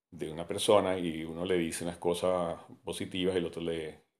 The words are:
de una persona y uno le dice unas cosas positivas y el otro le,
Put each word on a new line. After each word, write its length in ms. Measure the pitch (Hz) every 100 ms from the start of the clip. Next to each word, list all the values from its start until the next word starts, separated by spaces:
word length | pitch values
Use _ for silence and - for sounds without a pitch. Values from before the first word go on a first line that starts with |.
| _
de 200 | 85 78
una 160 | 78 85
persona 520 | 98 - 104 95 92
y 260 | 87 80
uno 200 | 80 82
le 140 | 92 90
dice 260 | 82 80
unas 140 | 85 87
cosas 600 | 87 85 92 92 85 82 - 120
positivas 500 | - 85 92 92 90
y 40 | 92
el 80 | 82
otro 160 | 82
le, 380 | 85 82 80 76 _ _